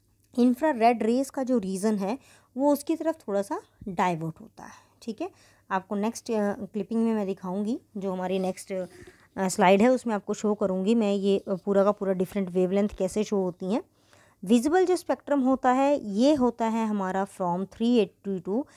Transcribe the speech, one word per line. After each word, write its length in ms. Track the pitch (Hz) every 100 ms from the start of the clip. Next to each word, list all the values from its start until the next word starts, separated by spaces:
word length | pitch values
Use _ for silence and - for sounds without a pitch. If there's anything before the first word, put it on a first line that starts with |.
| _ _ _ -
इंफ्रारेड 640 | 247 240 311 240 233 226
रेज 260 | 220 247 269
का 140 | 277
जो 140 | 254 247
रीजन 400 | 185 190 220 208
है 200 | 196 269 - - _ 247
वो 160 | 285
उसकी 220 | 285 - 320
तरफ 320 | 320 330 -
थोड़ा 140 | 196
सा 200 | 196 359 - _ 208
डाइवर्ट 540 | 175 180 160 160 -
होता 220 | - -
है। 220 | - - _ _
ठीक 200 | - 214
है, 100 | 370 - _ _ -
आपको 240 | 190 185 208
नेक्स्ट, 360 | 214 - -
अ, 220 | 214 202
क्लिपिंग 500 | - 196 214 185 226 226
में 80 |
मैं 120 | 220 190
दिखाऊंगी, 540 | 190 185 196 208 277 - 208
जो 160 | 190
हमारी 260 | 185 180 190
नेक्स्ट, 320 | 185 185 -
अ, 160 | 190 175 - - - _ 190
स्लाइड 420 | 190 - 185 196
है 60 | 240
उसमें 280 | 254 240 208
आपको 180 | -
शो 200 | 208 208
करूंगी 420 | 208 196 185 190 233
मैं 200 | 202 202
ये, 220 | 196 196
अ, 180 | - 180
पूरा 280 | 202 196
का 80 | 196
पूरा 220 | 202 190
डिफरेंट 360 | 185 185 202 180
वेवलेंथ 400 | 185 180 196 208
कैसे 340 | - 185 214
शो 140 | 208 202
होती 360 | 185 180 185
हैं। 80 | 240 - _ _ _ _ _
विजिबल 420 | 180 240 285 370 370
जो 100 | 359
स्पेक्ट्रम 440 | - 277 - 285
होता 320 | 254 262 254
है 300 | 254 277 294
ये 320 | 214 196 269
होता 320 | 294 247 233 226
है 220 | 226 220
हमारा 400 | 208 185 190 196
from 380 | - 180 180 190
three 400 | - 233 240 185
eighty 420 | _ 196 185 185
to 160 | 220 -